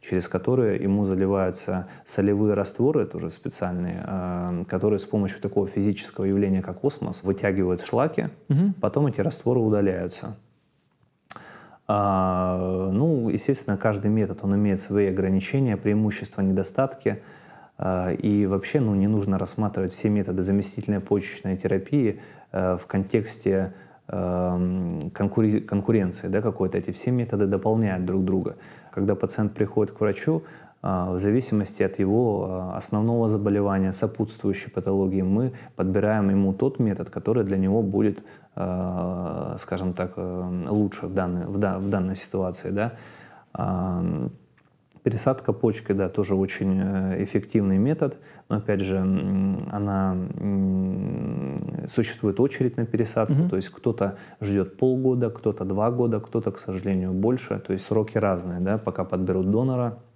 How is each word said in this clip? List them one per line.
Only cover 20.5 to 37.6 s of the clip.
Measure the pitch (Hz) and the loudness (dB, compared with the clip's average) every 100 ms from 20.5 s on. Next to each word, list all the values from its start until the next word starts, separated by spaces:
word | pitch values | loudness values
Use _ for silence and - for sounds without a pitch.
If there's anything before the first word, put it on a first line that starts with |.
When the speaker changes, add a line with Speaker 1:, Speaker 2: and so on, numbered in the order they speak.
| 98 98 - 101 104 | 2 0 -6 -2 -2
Speaker 1:
почечной | 95 104 101 - 104 92 | 0 -2 -2 -8 -4 -2
терапии, | 101 98 95 147 117 98 - - - | 0 -2 0 2 2 0 -10 -20 -8
э, | - 92 90 | -2 0 0
в | - | 0
контексте, | 95 95 117 107 - - 95 95 - - - _ | -2 0 0 -2 -2 0 2 0 -6 -20 -20 _
эм, | 101 90 90 90 90 90 92 87 85 - | -4 -2 0 0 0 0 0 -2 -4 -6
конкури-, | - 101 101 110 107 | -2 -2 2 2 2
конкуренции, | - 101 101 113 92 - 90 | 0 -4 2 2 2 -4 -2
да, | 101 | 0
какой-то. | 107 - 92 104 | 0 0 -2 -2
Эти | 90 | -4
все | - - | -6 -2
методы | 123 117 104 101 | 0 0 0 2
дополняют | 98 110 110 110 92 90 | 2 2 2 2 0 0
друг | 95 92 | 0 2
друга. | 95 85 - - - - | 0 -2 -8 -18 -20 -12
Когда | - 98 98 | -2 0 2
пациент | 113 - 104 | 0 0 -2
приходит | - 104 - 104 | 0 -2 2 0
к | - | 0
врачу, | 107 98 - 160 160 - - _ | -2 0 0 -2 -2 -20 -20 _
а, | 90 92 90 | -2 -2 0
в | 90 | 0
зависимости | 101 113 123 107 101 - | 2 2 2 0 -2 0
от | 98 - | -2 2
его, | 98 107 123 101 98 | 2 4 2 0 -2
а, | 92 92 92 | -4 -6 -6
основного | - 104 110 117 113 | -2 0 2 2 2
заболевания, | 107 104 101 101 98 95 | 2 2 2 4 2 2
сопутствующей | 92 110 - 107 - - 98 - | 0 -2 -2 -6 -2 -2 -2 -4
патологии, | - 92 98 95 95 | -6 0 2 2 2
мы | 92 101 127 127 - - | 2 2 0 -4 -18 -4
подбираем | 92 98 101 107 98 | 0 2 2 4 4
ему | 98 98 | 4 2
тот | 95 131 - | 2 0 2
метод, | 113 95 87 | 0 0 -6
который | - - 117 | -6 0 2
для | 98 | 2
него | 98 | 2